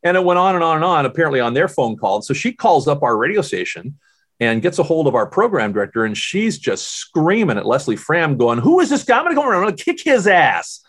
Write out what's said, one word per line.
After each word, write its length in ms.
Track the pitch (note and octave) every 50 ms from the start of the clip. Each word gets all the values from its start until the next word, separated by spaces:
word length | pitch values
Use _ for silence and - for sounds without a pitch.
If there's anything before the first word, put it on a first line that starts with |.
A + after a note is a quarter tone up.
| -
And 140 | F3 F3+
it 60 | F#3 F#3
went 160 | F3+ F3+ F3+
on 160 | F3+ F#3+ F#3
and 80 | F3+ E3
on 140 | E3 D#3+
and 80 | D#3 D#3+
on, 200 | F#3 F3+ D#3 C#3
apparently 340 | B2+ - E3 E3 D#3 C#3 B2+
on 140 | A#2+ A#2 A#2
their 140 | C#3 F3
phone 280 | F3+ - - C3 A2+ G#2+
call. 260 | G#2+ - G2 F#2+ G#2+
So 120 | - - C3+
she 200 | - - A#3+ B3
calls 340 | - - A3+ F3 D3 A#2
up 160 | D3+ C#3+ C#3+ C#3+
our 140 | B2 A#2
radio 240 | G#2+ A#2 D#3 G#3 G#3+
station 580 | E3 - - F#2 F2 - - E2+ F2+ B2 C#3+ _ _ _ _ _ _ _ _ _
and 220 | A#2 A2+ A2+ A2+
gets 180 | A2 F3+ - -
a 40 | E3+
hold 220 | - E3 D#3+ D3+
of 80 | C#3 A#2+
our 140 | A#2+ G#2+
program 440 | - - F#3+ G#3+ A#3+ G3+ C#3+ A2 G#2
director, 320 | G2 G#2+ G2+ - _ A2+ A2+
and 140 | A2 G#2
she's 400 | G2+ - - - F#3+ A3 A3+ D#3
just 300 | - - C3 G2 - -
screaming 720 | - - - - - _ E3+ D#3 E3+ G3 A3+ A3 E3 A2+
at 80 | G#2 F#2
Leslie 300 | G#2 A#2+ C#3 - - A2
Fram, 420 | - - - D#3 F3 E3 D#3 C#3+
going, 200 | A#2 A#2+ A#2+ A#2
Who 220 | A#2+ A#2 C#4 E4+ F#4
is 100 | F4 -
this 140 | C#4+ - -
guy? 160 | - A#3+ A#3+
I'm 40 | D#4
gonna 120 | F4 E4
go 80 | C#4+ D4
over, 100 | C4 G#3
I'm 100 | F3+ F#3+
gonna 120 | G#3+ G3
kick 260 | - - - F4 E4+
his 240 | - D#4+ C#4 A#3+ F3+
ass. 540 | G3+ F#3+ F3 D3+ A#2+ G2 E2+ E2+ - - - _